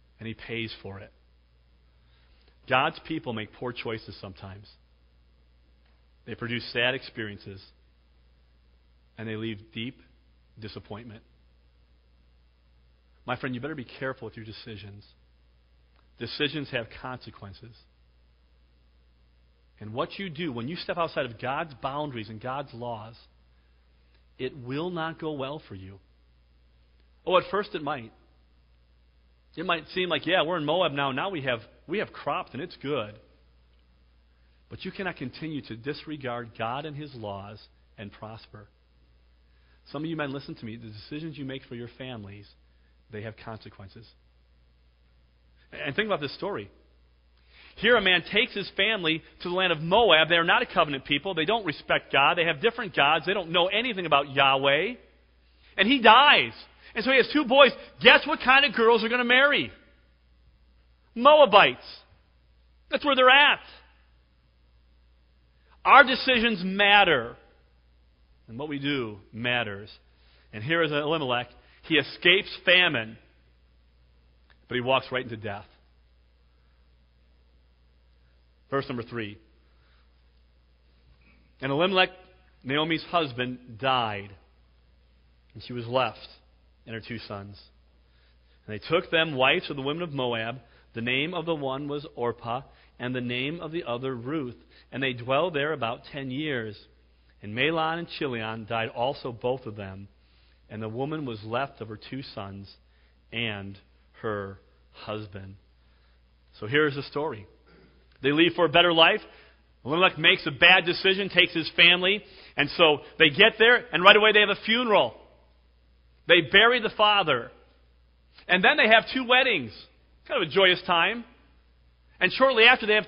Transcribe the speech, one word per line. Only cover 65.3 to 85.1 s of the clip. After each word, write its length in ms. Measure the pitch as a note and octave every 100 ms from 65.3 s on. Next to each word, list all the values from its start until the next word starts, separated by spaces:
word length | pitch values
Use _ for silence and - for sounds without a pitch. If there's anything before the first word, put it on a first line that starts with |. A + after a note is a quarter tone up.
| _ _ _ _ _
Our 200 | F3+ A#3+
decisions 580 | C4+ B3+ B3+ B3 A#3 G3+
matter. 720 | F#3 G3 G3+ G#3 F#3 C#3 A#2 B2+ _ _ _ _ _ _ _ _ _ _ -
And 100 | A#2
what 100 | D#3
we 100 | C#3+
do 400 | C#3 C#3+ A2 G2+ F#2+
matters. 580 | A2 B2 B2 G#2+ G2 G#2 - _ _ _ _ _
And 100 | A2
here 200 | A#2 E3+
is 100 | D#3
Elimelech. 560 | D3 D3 D#3+ C3 A#2+ A#2+ - _ _
He 140 | - D#3
escapes 520 | C3+ - F3 F#3+ - -
famine, 540 | - F3+ F3+ C3 A2 A2+ _ _ _ _ _ _ _ _ _ _ _ _ _ _ -
but 80 | A#2+
he 40 |
walks 260 | B2 C3 -
right 140 | B2+
into 120 | B2 A2
death. 300 | G#2 G2+ - _ _ _ _ _ _ _ _ _ _ _ _ _ _ _ _ _ _ _ _ _ _ _ _ _ _ _ _ _ -
Verse 160 | C#3 C3+
number 140 | B2
three. 340 | A2+ A#2+ G#2 G2+ _ _ _ _ _ _ _ _ _ _ _ _ _ _ _ _ _ _ _ _ _ -
And 100 | C3+
Elimelech, 400 | C#3 F3+ F#3 F#3 - - _ _ _
Naomi's 420 | B2+ D3 D#3+ D#3+ -
husband, 680 | F3 D3+ A#2+ B2 B2+ - G#2+
died, 520 | C3+ B2+ A2+ G2+ G2+ G2 _ _ _ _ _ _ _